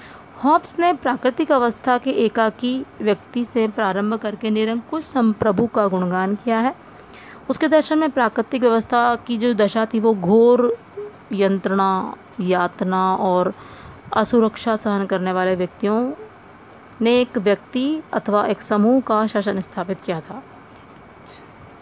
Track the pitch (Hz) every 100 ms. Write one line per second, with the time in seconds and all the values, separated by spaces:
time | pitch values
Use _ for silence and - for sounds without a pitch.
0 | - - - - 262 330 - - 349 311
1 | 269 247 254 262 320 277 240 220 262 247
2 | 269 - 226 233 220 220 247 262 277 -
3 | 214 202 - 240 233 240 220 208 208 185
4 | 208 220 220 - 220 214 220 233 - 330
5 | 311 269 226 208 220 190 233 - 202 185
6 | 180 180 190 208 240 226 247 339 - -
7 | - - - - - 262 311 311 294 311
8 | 311 262 226 240 220 262 240 226 220 240
9 | 240 233 - 233 240 214 202 226 220 226
10 | 220 208 175 220 233 240 240 233 - -
11 | 415 - - 196 196 196 190 196 190 190
12 | - - - - 180 180 180 - 185 185
13 | 185 190 202 180 180 - - - - -
14 | - - 208 240 220 220 240 220 220 202
15 | 196 190 185 185 185 180 180 - 202 220
16 | 247 311 427 - - - - - - -
17 | 226 247 247 240 196 196 - 254 269 311
18 | - - - 202 220 208 - 208 214 262
19 | 233 214 220 214 202 196 - - 180 185
20 | - 165 - 226 - - - - - -
21 | - - - - - - - -